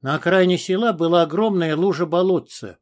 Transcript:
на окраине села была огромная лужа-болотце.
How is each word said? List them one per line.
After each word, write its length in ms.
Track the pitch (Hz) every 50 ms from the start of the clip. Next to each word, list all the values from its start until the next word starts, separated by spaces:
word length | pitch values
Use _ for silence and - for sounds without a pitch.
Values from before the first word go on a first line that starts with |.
на 140 | - 135 143
окраине 420 | 156 - 180 180 190 185 180 180 170
села 360 | - - 185 190 233 240 208
была 300 | 156 170 165 170 175 170
огромная 520 | 160 147 180 220 220 202 185 165 160 156
лужа-болотце. 1000 | 156 175 202 175 135 175 160 160 175 185 190 185 165 - - - - - 101 92 _